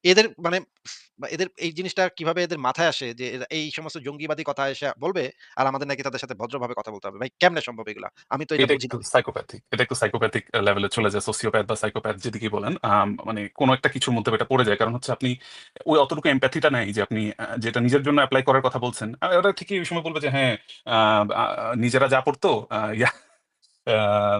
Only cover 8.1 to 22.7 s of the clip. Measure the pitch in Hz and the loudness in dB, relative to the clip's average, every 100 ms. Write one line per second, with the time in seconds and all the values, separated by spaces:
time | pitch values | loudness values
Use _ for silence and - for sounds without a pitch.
8.1 | - - 131 151 151 127 139 127 120 107 | -16 -8 -6 -2 0 2 0 -4 -8 -2
9.1 | 127 120 - - - - 110 123 117 107 | 0 0 -6 -12 -16 -8 -4 -4 -2 -2
10.1 | 113 110 113 - 110 101 101 101 - 107 | 0 -2 -4 -4 0 2 2 0 0 0
11.1 | 101 104 107 110 110 98 110 107 113 110 | 0 -4 -4 0 0 0 -2 -4 -4 -6
12.1 | 104 101 104 107 104 104 - 113 101 101 | -6 -6 -6 -4 -2 -4 -2 2 4 2
13.1 | - - 110 101 - 131 127 143 135 - | -2 -6 -8 -8 0 2 4 2 0 0
14.1 | 120 107 110 - 131 113 101 113 123 - | 0 0 0 2 2 4 2 0 -2 -4
15.1 | 117 127 123 - - - - - 156 139 | -2 -2 -4 -10 -20 -20 -6 2 4 4
16.1 | 151 151 135 131 160 151 127 101 104 101 | 2 2 4 2 2 2 2 0 -2 0
17.1 | 107 107 - 110 110 117 117 120 139 139 | 0 -2 -4 -8 -4 -2 2 4 4 4
18.1 | 147 131 135 131 135 127 127 123 - 110 | 2 4 2 4 4 2 0 -4 -4 -8
19.1 | 120 175 185 196 190 180 196 170 170 160 | -4 0 4 4 0 -4 -4 -2 -4 -4
20.1 | 156 143 135 131 107 - - - 113 110 | -2 -2 2 0 0 -8 -16 0 4 6
21.1 | 107 104 110 110 95 110 120 120 127 131 | 4 2 0 -2 -2 -2 0 2 4 4
22.1 | 131 135 135 196 117 - | 4 2 2 2 2 0